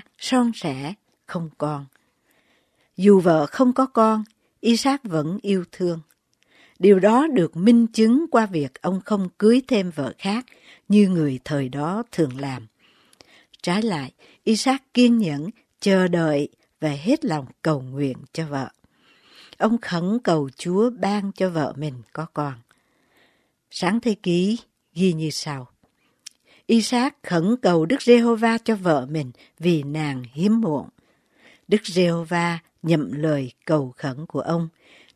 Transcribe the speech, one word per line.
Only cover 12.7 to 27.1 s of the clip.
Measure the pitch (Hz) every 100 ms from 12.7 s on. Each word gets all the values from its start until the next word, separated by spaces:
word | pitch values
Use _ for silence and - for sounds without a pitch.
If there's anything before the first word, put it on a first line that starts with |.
| _ _ _ _ _ _ _ _ _
Trái | - 185
lại, | 226 160 135 - _ _
Isaac | - 214 262 269 -
kiên | 247 247 233
nhẫn, | 180 143 165 - _ _
chờ | 202 190 185
đợi | 175 160 143 147 - _ _
và | 156
hết | 139 175 311 247
lòng | 156 127 -
cầu | 165 147
nguyện | 127 135 139 113 -
cho | - 156
vợ. | 143 127 - _ _ _ _ _ - - -
Ông | 214 233
khẩn | - 175 180 233
cầu | 208 160 135 -
Chúa | 175 185 240
ban | 226 196 208 196
cho | - 185
vợ | 165 135 135
mình | 151 127 -
có | - 160
con. | - 147 120 _ _ _ _ _ _ _ _ _ _ _
Sáng | - 180 226
Thế | 240 208
Ký | 185 175 190 233 - _ _
ghi | 165 185
như | 160 156
sau. | - 160 135 123 _ _ _ _ _ - _ _ _ -
Isaac | 226 208 240 269